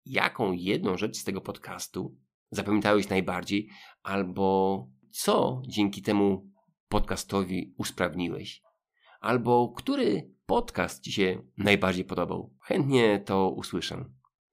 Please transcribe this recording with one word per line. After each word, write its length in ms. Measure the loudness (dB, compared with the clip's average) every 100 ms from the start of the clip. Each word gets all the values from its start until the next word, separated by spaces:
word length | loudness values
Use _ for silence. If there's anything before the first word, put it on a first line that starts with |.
| -6
jaką 460 | -2 -2 0 -2
jedną 460 | 0 0 0 0 0
rzecz 200 | -2 -4
z 60 |
tego 180 | -6 -6
podcastu 760 | -6 -12 -10 -12 -10 -8 -10 -12 _ _ -12
zapamiętałeś 580 | -6 0 2 4 4 4
najbardziej, 600 | 0 0 -4 -2 -4 -4 -14 -20 -16
albo 840 | -6 -4 -2 0 2 4 2 0 -6 _ _
co 500 | -4 0 2 2 -2 -6
dzięki 340 | 0 0 0
temu 500 | 0 4 4 2 -6 _ _ _ -4
podcastowi 840 | 0 0 -2 -4 -2 -2 -4 -6 -8
usprawniłeś, 840 | -8 -2 -2 0 -4 -4 -10 -16 _ _ _ _ _ -8
albo 540 | 0 0 4 4 4 -2
który 560 | -4 0 2 0 -4 _ 0
podcast 580 | 0 0 -2 -4 -4
ci 80 | -8
się 320 | 0 0 0 -8 -2
najbardziej 480 | 4 4 4 0 -2
podobał. 480 | -2 -2 -4 -8 _
Chętnie 580 | -4 0 2 4 6 4 2
to 240 | 2 2
usłyszę. 560 | 0 -6 -6 -6 -8 -12 -18 _ _ _